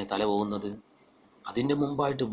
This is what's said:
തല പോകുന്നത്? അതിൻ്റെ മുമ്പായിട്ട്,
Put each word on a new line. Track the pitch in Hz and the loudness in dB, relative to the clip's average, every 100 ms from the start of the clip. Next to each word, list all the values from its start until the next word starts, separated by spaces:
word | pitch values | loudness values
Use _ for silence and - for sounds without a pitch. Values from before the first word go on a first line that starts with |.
| 98 | -2
തല | 101 | 0
പോകുന്നത്? | 107 101 104 104 101 104 - _ - _ - - - | 2 2 0 -2 -4 -10 -14 _ -20 _ -20 -16 -6
അതിൻ്റെ | 120 135 143 | -2 2 2
മുമ്പായിട്ട്, | 139 139 143 135 120 | 0 0 0 0 0